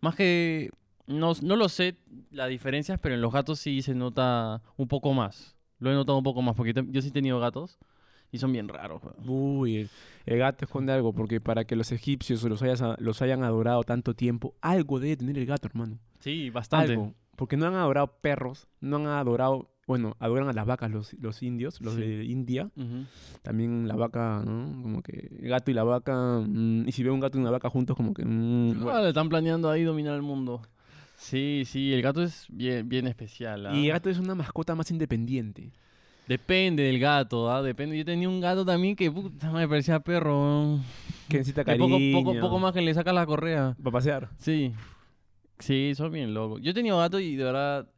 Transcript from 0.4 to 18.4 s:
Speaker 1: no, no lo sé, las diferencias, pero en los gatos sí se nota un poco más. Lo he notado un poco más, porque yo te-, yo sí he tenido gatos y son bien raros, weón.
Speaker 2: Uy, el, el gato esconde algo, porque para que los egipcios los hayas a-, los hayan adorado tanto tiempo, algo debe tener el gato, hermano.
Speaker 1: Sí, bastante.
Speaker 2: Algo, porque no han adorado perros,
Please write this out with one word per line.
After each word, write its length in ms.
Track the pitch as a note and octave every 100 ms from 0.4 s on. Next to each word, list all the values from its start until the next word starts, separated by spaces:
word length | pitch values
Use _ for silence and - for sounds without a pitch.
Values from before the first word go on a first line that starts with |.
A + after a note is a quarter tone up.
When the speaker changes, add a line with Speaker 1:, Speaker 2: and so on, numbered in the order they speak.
| E3+ D#3+ C#3 - _ _ -
Speaker 1:
no, 280 | C#3+ E3 E3
no 120 | D3 G#3
lo 120 | G#3
sé, 280 | - F3+ F3 _ B2 -
las 180 | C#3+ C3
diferencias, 480 | B2+ B2+ C#3 D3 F#3+
pero 140 | D#3+
en 80 | B2
los 100 | A#2
gatos 280 | C3+ C#3 D3+
sí 240 | - C3+
se 100 | C3+
nota 720 | B2+ B2 A#2+ B2+ A#2+ A2+ A2 - -
un 120 | C3
poco 260 | C#3 C#3
más. 420 | C3+ G#2 - - _ _ _
Lo 140 | B2
he 20 |
notado 240 | C#3 C#3 C#3
un 60 |
poco 180 | C3+ B2
más, 140 | B2 A2+
porque 180 | A#2
yo 100 | A#2
te-, 80 | C3
yo 120 | C3+
sí 60 | C3+
he 20 |
tenido 280 | C#3+ C3+ B2
gatos 380 | A#2+ A#2 F3 _ _ _ _ _ _
y 80 | A#2+
son 120 | C3
bien 160 | B2 G#2
raros, 360 | - F#2 D#2+
weón. 260 | - - A#2+
Speaker 2:
Uy, 460 | C3 C#3 C#3 B2+ A2
el, 120 | G#2 - - - -
el 140 | A#2
gato 260 | C3 C3+ C#3
esconde 260 | C#3+ C3+
algo, 220 | C3+ A2+
porque 260 | A2 A2 A2+
para 260 | A2+ A2+ A2+
que 100 | A2+
los 160 | A2+
egipcios 500 | A#2 - C#3 - A#2+ A#2
los 180 | G#2+
hayas 180 | B2+ B2
a-, 140 | A#2+ A2+
los 240 | A2+ A2
hayan 220 | B2+ C3
adorado 400 | B2 A2+ A2+ A#2+
tanto 320 | A#2 A#2+ B2 A2+
tiempo, 400 | A#2+ A#2+ C3 -
algo 380 | D#3 F#3 D3 C3+
debe 180 | C#3 D3+
tener 200 | B2+ C#3+
el 80 | B2
gato, 220 | C#3+ -
hermano. 320 | A2+ A#2 A2+ - _
Speaker 1:
Sí, 300 | - D#3+ C#3
bastante. 440 | A#2 A2 D#3 D#3
Speaker 2:
Algo, 200 | A2+ G#2 - _ -
porque 220 | C3 C#3+
no 100 | E3
han 80 | F#3+
adorado 320 | E3 C#3 C#3+ _
perros, 460 | D3+ C#3